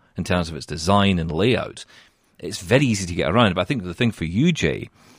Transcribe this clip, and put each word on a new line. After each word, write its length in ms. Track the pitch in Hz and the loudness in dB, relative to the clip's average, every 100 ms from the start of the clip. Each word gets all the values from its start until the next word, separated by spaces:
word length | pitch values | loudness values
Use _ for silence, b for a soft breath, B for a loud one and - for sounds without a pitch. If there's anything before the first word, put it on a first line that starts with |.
| _ | _
in 100 | - | -10
terms 260 | 85 90 82 | -2 -2 -2
of 60 | 73 | -8
its 100 | - | -10
design 520 | 80 82 101 98 90 | -6 2 4 4 2
and 140 | 82 | 0
layout, 540 | 85 110 104 - - - b b b b _ | 0 2 0 -2 -12 -20 b b b b _
it's 220 | 87 98 | -12 -12
very 240 | 85 - | 0 2
easy 220 | 139 101 87 | 4 0 -2
to 80 | |
get 160 | 87 69 | -2 0
around. 240 | 107 110 | 4 2
But 80 | 90 | 2
I 20 | |
think 180 | 90 139 | -2 -4
the 120 | 90 | -6
thing 160 | 85 120 | -2 -2
for 140 | - 82 | -2 -4
you, 260 | 92 170 | 2 2
Jay, 380 | 170 80 57 - b b | 2 0 -2 -6 b b